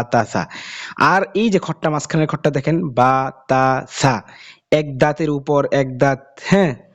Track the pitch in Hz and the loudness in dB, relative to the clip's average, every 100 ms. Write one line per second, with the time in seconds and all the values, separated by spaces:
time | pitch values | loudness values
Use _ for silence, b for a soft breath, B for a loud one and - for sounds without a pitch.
0 | 117 120 107 104 85 B B B B - | 2 0 0 -4 -6 B B B B 0
1 | 143 185 196 190 226 190 - 156 165 151 | 2 2 0 0 0 0 -2 -4 -2 -2
2 | - 160 151 151 160 143 131 165 170 120 | -2 0 0 0 -2 0 0 -2 -2 2
3 | 127 131 131 - - 131 131 131 - - | 2 2 -2 -6 -2 2 2 0 -4 -2
4 | 139 113 - B B B _ - 151 131 | 0 0 -6 B B B _ -4 -4 0
5 | 151 147 156 147 139 143 139 139 135 127 | 0 0 -2 -4 0 0 2 0 -2 0
6 | 139 135 - - - 190 180 120 - | 0 0 -6 -14 2 2 2 -2 -12